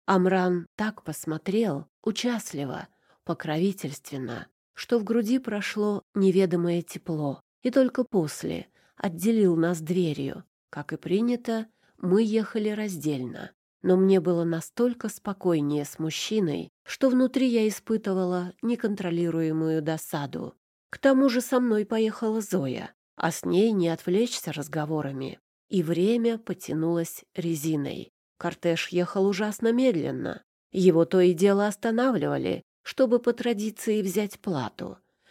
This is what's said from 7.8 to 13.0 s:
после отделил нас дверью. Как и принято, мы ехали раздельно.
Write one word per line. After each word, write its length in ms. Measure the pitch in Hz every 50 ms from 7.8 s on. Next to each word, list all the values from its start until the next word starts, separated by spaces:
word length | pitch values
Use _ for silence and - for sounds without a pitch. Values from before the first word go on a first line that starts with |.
| 262 247 - 262 247
после 600 | - - 185 160 143 - - - 160 165 165 - - _ _ _ _ _
отделил 640 | - - 202 165 170 175 226 226 220 202 180 170
нас 240 | 165 160 170 180 160
дверью. 640 | 160 151 180 185 175 156 143 143 139 139 - - - _ _ _ _ _
Как 240 | - 151 143 - 156
и 40 |
принято, 680 | - - 165 180 208 233 240 247 240 240 240 226 220 220 - _ _ _ _ _
мы 260 | _ - 175 180 214 233
ехали 460 | 208 220 220 208 - - 220 208 214
раздельно. 800 | 214 214 214 208 180 151